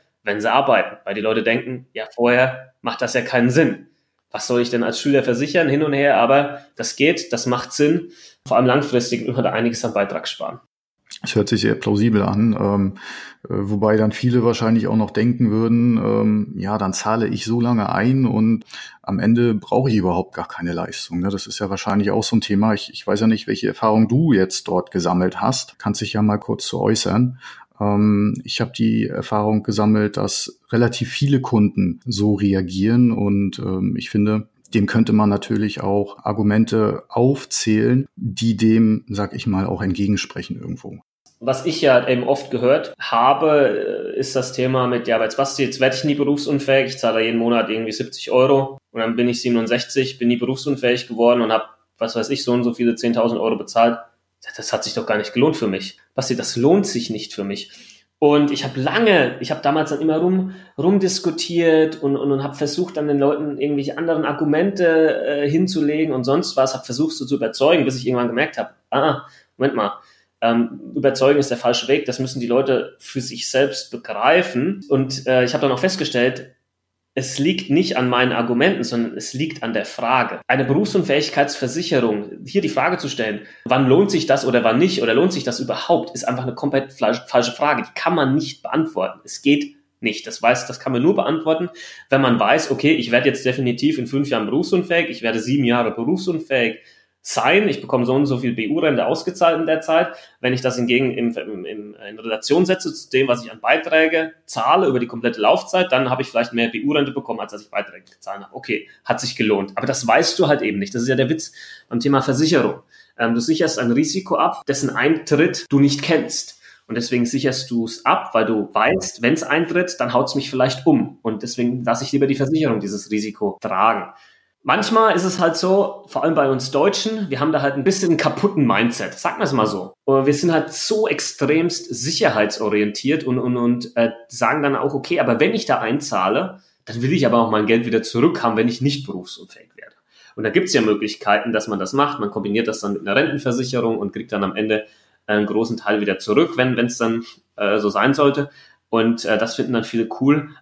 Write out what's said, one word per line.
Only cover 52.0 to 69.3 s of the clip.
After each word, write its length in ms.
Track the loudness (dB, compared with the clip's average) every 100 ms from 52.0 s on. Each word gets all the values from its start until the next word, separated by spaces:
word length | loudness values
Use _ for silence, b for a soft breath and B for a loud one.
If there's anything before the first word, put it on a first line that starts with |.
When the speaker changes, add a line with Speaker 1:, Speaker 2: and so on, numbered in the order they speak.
| -4 -2
Speaker 1:
weiß 140 | -2
ich, 140 | -4
so 100 | 0
und 100 | 0
so 120 | 0 0
viele 180 | 0
zehntausend 480 | 0 0 2 0 0
Euro 160 | -2 -2
bezahlt. 400 | -2 2 2 2 -10 _ _ _ -20 -12
Das 160 | -6
hat 120 | -4
sich 100 | -4
doch 140 | -6 -2
gar 100 | -2
nicht 160 | -2
gelohnt 240 | 2 2 2
für 100 | -2
mich. 300 | -4 -8 -16 b
Basti, 220 | -6 -4 -4
das 220 | -4 0
lohnt 280 | 4 4 2
sich 240 | -4 -4
nicht 240 | -8 -8
für 100 | -8
mich." 280 | -8 -8 -12 B B B B 0
Und 320 | 4 4 2
ich 120 | 0
hab 140 | -6 -4
lange, 600 | -2 2 4 4 4 -2
ich 100 | -6
hab 140 | -2
damals 260 | 0 0 0
dann 100 | -2
immer 200 | 0 2
rum-, 340 | 2 0 -2 B B -2
rumdiskutiert 1300 | 2 4 2 0 -4 -4 -4 0 4 4 2 0
und, 140 | -2 0
und, 140 | 0
und 120 | -2
hab 120 | -2 -4
versucht, 420 | -4 -2 -4 -4
dann 100 | 0
den 100 | 2
Leuten 400 | 2 0 -4 -4
irgendwelche 400 | -2 -2 -4 -4
anderen 280 | -2 0 -2
Argumente, 1000 | -2 0 2 2 2 2 4 2 2 -2
äh, 240 | -2 0
hinzulegen 640 | 2 0 0 0 0 0
und 100 | -2
sonst 320 | 0 0 0 0
was, 200 | 0 0
hab 100 | -8
versucht, 280 | -2 -2
so 120 | -2 -4
zu 120 | -2
überzeugen, 460 | -2 2 4 4
bis 140 | 2 -2
ich 80 | -2
irgendwann 220 | -2 0
gemerkt 320 | -2 -4 -4
hab, 160 | -10 _ -4
"Ah, 320 | 0 0 -2 B